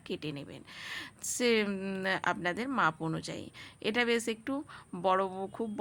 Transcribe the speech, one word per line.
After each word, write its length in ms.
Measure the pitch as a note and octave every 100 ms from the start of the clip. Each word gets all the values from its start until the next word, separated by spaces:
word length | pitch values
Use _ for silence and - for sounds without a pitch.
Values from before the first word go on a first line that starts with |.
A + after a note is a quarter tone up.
কেটে 280 | - F3+ D3+
নেবেন, 300 | C#3+ D#3+ - - - - - - -
সে, 420 | - - B3 A3+
উম, 400 | G3+ G3 G3 F#3+ F#3+ F#3
আপনাদের 460 | - E3+ F3 F3+ B3+
মাপ 340 | B3 E3 D#3+ D#3+
অনুযায়ী। 420 | D#3+ D#3+ E3 G2+ - - -
এটা 240 | - A3+
বেশ 240 | A#3+ A#3 A3+
একটু 360 | A3 - C4+ D#4 - - F3+ F#3
বড়, 160 | F#3 F#3+ F#3 F#3+
খুব 160 | - A3+ G#3